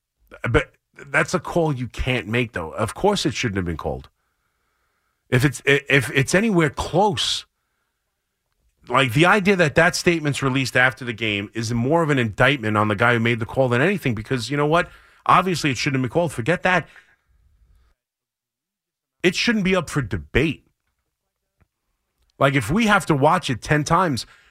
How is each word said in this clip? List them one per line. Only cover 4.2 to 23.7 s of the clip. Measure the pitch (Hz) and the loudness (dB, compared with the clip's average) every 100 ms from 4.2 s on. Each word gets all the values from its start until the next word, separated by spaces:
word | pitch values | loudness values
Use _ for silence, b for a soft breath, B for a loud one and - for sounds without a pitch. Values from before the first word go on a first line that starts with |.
| _ _ _ _ _ _ _ _ _ _ - | _ _ _ _ _ _ _ _ _ _ -2
If | 123 139 | 2 2
it's, | - - | 0 2
i-, | 139 - | 2 2
if | 139 123 | 0 2
it's | 139 131 | 0 0
anywhere | 180 226 175 156 | 0 2 2 0
close, | - - 160 214 135 - - - _ _ _ _ _ _ _ _ _ _ _ _ _ - | -2 -2 0 0 0 -4 -6 -10 _ _ _ _ _ _ _ _ _ _ _ _ _ -2
like, | 123 135 | 0 2
the | 110 175 | 4 4
idea | 208 185 190 | 4 2 2
that | 156 170 | 2 4
that | 170 - | 2 2
statement's | - 170 147 131 | 0 0 -2 -2
released | 139 131 127 127 | -2 -2 0 2
after | 127 - 120 | 2 0 -8
the | |
game | 107 110 101 101 | -6 -2 -2 -4
is | 110 113 | -6 -4
more | 120 127 165 | -2 2 2
of | 156 | 2
an | 139 | 0
indictment | 117 - 131 143 110 107 | 0 2 2 2 0 0
on | 107 | 0
the | 104 | 2
guy | 120 | 2
who | 120 | 2
made | 117 117 | 0 -2
the | 117 | -4
call | - 131 | -2 0
than | 120 | 2
anything, | 160 202 139 110 | 0 0 -4 -4
because | 110 131 113 | -6 -6 -4
you | 143 | -2
know | 147 | 0
what? | 170 175 b b b - | 0 -2 b b b 2
Obviously, | 160 185 160 151 | 4 2 -2 -2
it | 120 | -2
shouldn't | 151 131 | -2 -2
have | 127 | -2
been | |
called. | 160 170 | -2 -2
Forget | - 117 180 | -2 -2 -2
that. | 185 180 - b b b _ _ _ _ _ _ _ _ _ _ _ _ _ _ _ _ _ _ _ _ | 0 0 -2 b b b _ _ _ _ _ _ _ _ _ _ _ _ _ _ _ _ _ _ _ _
It | 185 - | -2 0
shouldn't | - 220 185 | 0 0 0
be | 185 | -2
up | 151 | -2
for | 151 | -4
debate. | 123 92 73 120 156 - _ _ _ _ _ _ _ _ _ _ _ _ _ _ _ _ _ - | -4 -6 -2 0 0 -4 _ _ _ _ _ _ _ _ _ _ _ _ _ _ _ _ _ 0
Like, | 135 139 | 0 2
if | 107 | 0
we | 190 220 | 0 2
have | 202 - | 2 2
to | |
watch | 147 147 180 - | 2 2 2 -2
it | 123 | -6
ten | - | -2